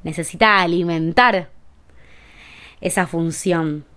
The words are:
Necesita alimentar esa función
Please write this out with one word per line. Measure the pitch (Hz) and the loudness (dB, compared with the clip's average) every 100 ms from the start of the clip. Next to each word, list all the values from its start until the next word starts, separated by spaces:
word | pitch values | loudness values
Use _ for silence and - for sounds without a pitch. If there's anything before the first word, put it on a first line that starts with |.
Necesita | 165 160 160 - 220 202 | -10 -8 -10 0 4 4
alimentar | 180 170 170 165 160 165 247 196 170 - - _ _ - - - - - - - - - | 2 0 -2 -2 0 4 4 2 -6 -18 -20 _ _ -20 -20 -20 -20 -20 -20 -20 -20 -8
esa | 180 185 180 | -4 -2 -2
función | 170 165 160 190 170 160 151 143 | -2 -4 -4 -2 0 -2 -6 -12